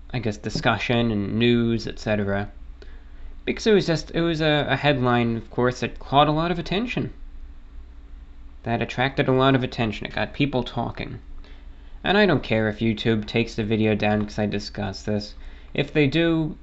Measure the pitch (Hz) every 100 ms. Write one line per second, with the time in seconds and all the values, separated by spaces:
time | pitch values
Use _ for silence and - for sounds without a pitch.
0 | - 127 110 104 110 - 127 107 - 120
1 | 117 107 101 107 120 120 117 113 - -
2 | 117 104 98 98 104 - - - - -
3 | - - - - - - 226 208 160 160
4 | - 165 170 160 156 147 139 135 143 135
5 | 123 120 117 117 - - 123 123 113 -
6 | - 135 151 151 170 170 160 180 240 -
7 | - - - - - - - - - -
8 | - - - - - - 117 117 117 -
9 | 131 139 139 131 135 135 123 - 113 101
10 | - - 107 - 143 131 123 - 117 117
11 | 110 117 - - - - - - - -
12 | 151 190 202 143 - 110 110 104 113 107
13 | 117 110 104 117 117 - 107 110 107 104
14 | 107 107 107 - 104 104 104 - 101 95
15 | - 104 104 - - - - - 139 156
16 | 143 151 170 165 156 -